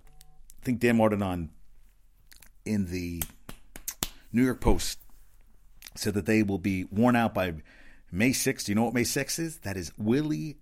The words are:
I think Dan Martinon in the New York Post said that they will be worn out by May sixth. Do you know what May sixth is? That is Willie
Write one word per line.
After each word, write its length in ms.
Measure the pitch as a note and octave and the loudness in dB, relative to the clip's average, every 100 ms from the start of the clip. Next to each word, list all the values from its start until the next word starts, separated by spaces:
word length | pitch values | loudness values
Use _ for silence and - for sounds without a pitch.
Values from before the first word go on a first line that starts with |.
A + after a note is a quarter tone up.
| - - - - - - | -20 -20 -20 -20 -20 -10
I 40 | - | -4
think 140 | A#2+ | 2
Dan 180 | A#2+ A2+ | 4 6
Martinon 520 | A2 G#2 G2 F2+ D#2+ - - - - _ _ _ - - - - - | 4 2 -2 -4 -6 -12 -20 -20 -20 _ _ _ -20 -20 -20 -14 -4
in 220 | G#2+ F2+ | -4 -2
the 340 | F2+ F2 E2+ E2 - - - - - - - - - - | -4 -6 -8 -10 -12 -18 -18 -18 -16 -12 -8 -8 -8 -2
New 120 | A2 | 2
York 160 | B2+ A#2 | 2 2
Post 400 | A#2 G2+ - - - - - - - - - - - | 4 4 4 -8 -12 -20 -20 -20 -20 -20 -20 -20 -18
said 220 | - G#2+ G2+ | -8 -2 -2
that 100 | G2 | 2
they 160 | A2 | 2
will 160 | G2+ G2 | 2 0
be 280 | G2 F#2+ F2+ | -2 -2 -2
worn 300 | F#2+ A#2+ A#2+ | 2 4 4
out 180 | A2+ | 2
by 200 | - F#2 D#2+ - - - - - | 0 -4 -4 -12 -20 -20 -20 -8
May 220 | E2+ A#2+ | 0 2
sixth. 320 | B2 C3 C3+ - | 2 0 -2 0
Do 60 | |
you 40 | G2+ | 0
know 100 | A#2 | 2
what 80 | |
May 100 | B2 | 0
sixth 340 | A#2 D3 C3+ - | 0 -2 -4 -6
is? 220 | E3 D#3+ | -6 -8
That 180 | G2+ F#2+ | -8 -8
is 140 | E2 - | -8 -4
Willie 600 | G#2+ C3 D3+ D#3 D#3 - | 0 2 0 -4 -6 -10